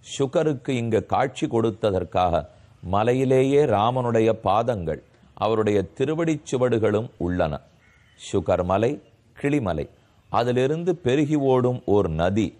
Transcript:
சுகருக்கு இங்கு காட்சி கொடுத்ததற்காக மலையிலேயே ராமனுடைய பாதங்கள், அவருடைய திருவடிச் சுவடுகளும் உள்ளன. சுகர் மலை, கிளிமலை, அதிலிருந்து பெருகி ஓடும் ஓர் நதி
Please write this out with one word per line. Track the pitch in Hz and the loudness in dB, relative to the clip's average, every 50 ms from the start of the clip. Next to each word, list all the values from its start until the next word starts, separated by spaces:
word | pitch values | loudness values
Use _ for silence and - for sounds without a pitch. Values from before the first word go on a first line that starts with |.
| _ | _
சுகருக்கு | - - - 135 131 - 175 160 156 147 123 - - 135 | -16 -6 -4 -4 -2 0 0 0 0 -2 -4 -4 -4 -4
இங்கு | 120 117 117 110 104 95 | -4 -2 0 0 -2 0
காட்சி | - 95 98 127 143 - - - | 0 -2 -2 -2 -2 -4 -6 -6
கொடுத்ததற்காக | 156 - 117 113 117 101 - - 107 95 92 90 85 - 92 90 90 82 82 71 - - - - - - _ - | -2 0 0 0 0 -2 -2 -2 -2 -2 -2 -4 -4 -2 0 0 2 0 -2 -2 -4 -16 -20 -20 -20 -20 _ -8
மலையிலேயே | 87 95 101 110 117 123 131 135 127 131 131 131 135 139 143 151 | -2 0 0 2 2 2 2 2 2 4 2 4 4 4 2 2
ராமனுடைய | 139 107 98 104 120 127 127 123 120 117 113 113 113 113 110 | 4 2 2 2 2 0 0 -2 0 2 2 4 2 2 0
பாதங்கள், | - 98 95 107 117 120 120 101 87 78 76 - - _ _ _ _ _ _ | 0 2 2 2 2 0 -2 -4 -4 -6 -6 -6 -8 _ _ _ _ _ _
அவருடைய | - 98 107 113 110 107 104 104 101 92 85 | -4 -2 0 0 2 2 2 2 2 0 -2
திருவடிச் | - - 135 135 160 156 170 160 160 143 - | -4 -4 -2 -2 -2 -2 -2 -2 -2 -4 -4
சுவடுகளும் | - - 127 127 127 120 113 107 107 104 104 120 127 - _ | -6 -2 0 0 2 2 2 2 2 0 0 -2 -4 -8 _
உள்ளன. | - 87 90 90 87 78 73 67 - _ _ _ _ _ _ _ _ _ _ _ | -4 -4 0 0 0 -2 -2 -6 -12 _ _ _ _ _ _ _ _ _ _ _
சுகர் | - - - 101 87 - 95 87 90 | -16 -4 -4 -2 0 0 0 0 0
மலை, | 90 92 98 110 123 147 147 - _ _ _ _ _ _ | 0 0 0 0 0 -2 -4 -12 _ _ _ _ _ _
கிளிமலை, | - - 143 143 147 120 92 82 76 - - _ _ _ _ _ _ _ _ - | -6 -4 -2 -2 0 -2 -2 -4 -4 -6 -10 _ _ _ _ _ _ _ _ -2
அதிலிருந்து | 104 120 123 123 123 127 135 151 165 175 180 175 | 0 0 0 0 0 0 0 -2 -2 -2 -4 -4
பெருகி | 165 - 123 123 147 151 143 151 147 139 | -2 -2 0 0 0 0 0 0 0 2
ஓடும் | 135 127 127 120 127 123 123 - | 2 2 2 2 0 -2 -2 -2
ஓர் | - 98 104 101 87 | 2 2 2 2 2
நதி | 80 80 82 92 98 107 107 80 - - | 0 0 0 0 2 0 -2 -2 -4 -12